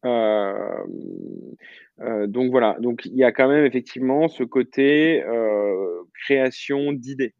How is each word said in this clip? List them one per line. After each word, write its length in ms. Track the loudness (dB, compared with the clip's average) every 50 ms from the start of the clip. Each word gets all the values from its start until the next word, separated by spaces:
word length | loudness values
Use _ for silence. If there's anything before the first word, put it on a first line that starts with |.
| -2
Euh, 500 | -2 0 0 2 2 2 0 0 -2 -4 -6 -6 -6 -8 -8 -8 -10 -12 -12 -12 -14 -14 -14 -14 -14 -14 -16 -16 -18 -20 -20 _ -20 -20 -20 -20 _ _ _
euh, 260 | -8 -6 -4 -4 -4
donc 240 | -4 -2 -2 -2 2
voilà, 260 | 4 4 4 4 2 0
donc 240 | -2 -4 -4 -4 -8
il 100 | -6 0
y 80 | 4 4
a 80 | 4 4
quand 160 | 4 4 4
même 160 | 6 4 4
effectivement 640 | 4 2 0 -6 -6 -8 -4 -2 0 2 2 0 0
ce 160 | 0 -4 -6
côté, 800 | -2 0 0 0 0 _ 2 4 4 6 4 4 4 2 0 0
euh, 800 | -2 -2 -2 0 0 0 0 0 0 0 -2 -2 -4 -6 -8 -12 _ _ -16 -2
création 680 | 0 2 2 2 0 -2 -6 -6 -4 -4 -2 -2 -2 -4
d'idées. 420 | -4 -8 -12 -6 -4 -4 -4 _ _